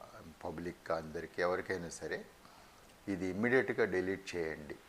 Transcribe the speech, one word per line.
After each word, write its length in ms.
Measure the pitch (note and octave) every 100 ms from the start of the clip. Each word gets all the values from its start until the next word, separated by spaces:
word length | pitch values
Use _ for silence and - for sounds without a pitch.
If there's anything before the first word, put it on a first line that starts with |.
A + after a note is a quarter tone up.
| - - E2 -
పబ్లిక్ 460 | F2 E2 F2 E2 -
అందరికీ 520 | E2 D#2+ E2 D#2+ -
ఎవరికైనా 460 | F2 F#2 F2+ F#2+ E2+
సరే 380 | - D#2+ G2+ - - - - - - - - -
ఇది 180 | F#2 F#2
ఇమ్మీడియట్గా 580 | F#2 A#2+ C3 A2+ A#2+
డిలీట్ 520 | G#2+ F#2 F#2 F#2+ - F2
చేయండి. 420 | D#2+ D2+ D2 -